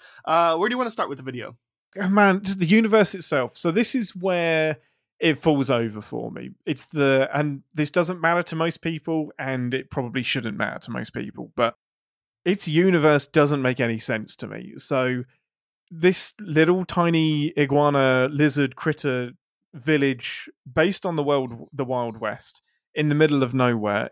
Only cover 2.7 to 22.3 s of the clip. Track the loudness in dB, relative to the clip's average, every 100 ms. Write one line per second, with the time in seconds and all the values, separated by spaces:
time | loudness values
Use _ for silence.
2.7 | 4 6 4 4 0 -2 -2 -2 -2 0
3.7 | 0 0 -2 -4 -4 -2 0 2 2 0
4.7 | -2 _ _ _ 0 0 2 2 2 2
5.7 | 0 0 -6 -10 -8 -8 -10 -14 -10 -6
6.7 | -6 -4 0 4 4 2 0 -2 -4 _
7.7 | -4 0 0 0 0 0 0 -2 -2 -4
8.7 | -4 -8 -6 -4 -4 -4 -6 -6 -4 -2
9.7 | -4 -6 -8 -6 -6 -4 -4 -6 -6 -6
10.7 | -6 -10 -10 -8 -10 -10 -12 -10 -2 -2
11.7 | -2 _ _ _ _ _ _ -2 -2 0
12.7 | 2 4 4 4 4 2 2 2 2 0
13.7 | 0 -2 -2 -4 -6 -6 -14 -14 -14 -14
14.7 | -12 -4 -2 0 -4 -8 _ _ _ _
15.7 | _ -18 0 0 0 -6 -12 -2 2 4
16.7 | 2 0 0 2 2 2 0 -2 0 2
17.7 | 4 4 4 2 2 0 2 2 2 -2
18.7 | -2 -6 -4 -2 -4 -6 -12 _ _ _
19.7 | -8 0 2 2 -2 -8 -12 -16 _ -6
20.7 | 0 0 0 -4 -2 0 0 -2 -10 -14
21.7 | -8 -4 -4 -4 -6 -8